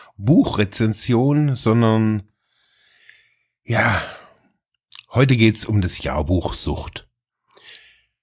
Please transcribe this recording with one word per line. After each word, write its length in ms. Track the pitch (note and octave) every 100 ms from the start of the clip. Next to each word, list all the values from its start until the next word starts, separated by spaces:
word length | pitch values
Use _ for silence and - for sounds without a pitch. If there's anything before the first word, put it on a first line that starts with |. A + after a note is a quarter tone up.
| - -
Buchrezension, 1400 | G2+ E3+ - - G2+ - A2 A2 - A#2 C3+ D3 D3 B2+
sondern, 680 | - A2+ A2+ A2 A2 A2 G2+ _ _ _ _ _ _ _ - - _ _ _ _
ja, 380 | - A2+ A#2 G2 - - - _ _ _ _ _ _ - -
heute 260 | - C3+ B2+
geht's 280 | A2 G#2 -
um 160 | G#2
das 200 | F2+ -
Jahrbuch 540 | D#2 D2 D2+ F2+ - -
Sucht. 520 | - - - - - _ _ _ _ _ - - - _ _ _